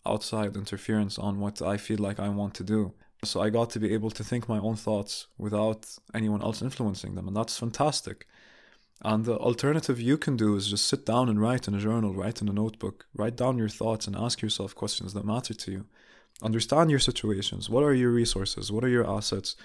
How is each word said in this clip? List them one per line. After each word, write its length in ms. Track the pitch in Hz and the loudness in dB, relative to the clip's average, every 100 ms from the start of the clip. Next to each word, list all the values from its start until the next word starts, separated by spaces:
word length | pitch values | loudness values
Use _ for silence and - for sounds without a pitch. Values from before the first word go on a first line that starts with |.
outside 520 | - 107 - 110 104 101 | -2 -2 -2 -2 -2 -4
interference 640 | 101 98 - 107 98 - | -6 -6 0 2 2 -2
on 220 | 101 98 | -4 -2
what 200 | 101 - | -4 -2
I 160 | 87 101 | -2 -2
feel 220 | - 107 | -2 -2
like 220 | 98 101 | -2 -2
I 80 | 101 | -2
want 260 | 101 101 | -2 -4
to 100 | - | -6
do. 280 | 92 110 95 - _ _ | 0 0 0 -6 _ _
So 160 | - 90 | -4 0
I 100 | 107 | 2
got 200 | 113 117 | 2 0
to 100 | 110 | 0
be 120 | 107 | 0
able 180 | 107 110 | 0 -2
to 120 | - | -6
think 260 | 107 123 117 | -4 -4 -2
my 100 | 107 | -2
own 180 | 107 110 | -2 -2
thoughts 500 | - 104 104 - - - | -2 -2 -2 -8 -12 -8
without 500 | 107 104 110 110 - - - | -2 0 0 -2 -8 -18 -8
anyone 280 | 117 107 104 | -2 0 0
else 200 | 110 107 | -2 -4
influencing 520 | 117 - 110 95 98 | -6 -2 -2 -2 -6
them, 120 | 95 95 | -8 -4
and 100 | 104 | -4
that's 220 | 117 - | -2 -4
fantastic. 680 | 117 - 147 - - - - _ - - _ _ _ - | -6 0 0 0 -6 -12 -16 _ -20 -20 _ _ _ -8
And 220 | - 110 | 0 0
the 120 | 113 110 | 2 2
alternative 640 | 120 120 139 156 143 120 | 2 2 2 2 2 0
you 160 | 117 151 | 2 2
can 200 | - 123 | 2 2
do 200 | 107 101 | 4 4
is 120 | 101 | 0
just 180 | 101 - | 0 0
sit 180 | 139 | 0
down 240 | - 120 123 | 2 2 4
and 120 | 104 | 4
write 280 | 113 127 - | 2 2 0
in 60 | |
a 40 | 101 | 0
journal, 360 | 107 113 104 | 0 2 0
write 260 | 95 101 - | 0 -4 -2
in 80 | 107 | -2
a 40 | |
notebook, 540 | 101 110 - 98 - - | 0 -2 -2 -8 -8 -12
write 220 | - 110 120 | -4 -4 0
down 220 | 123 127 | 0 2
your 100 | 110 | 0
thoughts 380 | - 110 110 101 | -2 -2 -2 -4
and 100 | 98 | -4
ask 240 | 117 - | -2 -2
yourself 340 | 110 - 98 | -2 -2 -4
questions 380 | - 104 - 92 | -6 -4 -4 -6
that 140 | 101 101 | -4 -2
matter 260 | 117 - | -2 -4
to 180 | 110 - | -8 -6
you. 160 | 95 104 _ - - _ - | -8 -8 _ -20 -20 _ -6
Understand 480 | 113 110 - 147 165 | -2 0 4 6 6
your 80 | 135 | 6
situations. 720 | 127 - 107 98 - 98 95 | 4 2 0 0 -2 -6 0
What 140 | 120 | 4
are 120 | 147 | 6
your 160 | 127 123 | 6 6
resources? 600 | 120 117 95 98 - 101 | 6 4 0 -2 -4 -4
What 120 | 107 | 0
are 40 | 127 | 4
your 200 | 120 107 | 4 4
assets? 480 | 104 - 101 - - | 0 -2 -2 -4 -10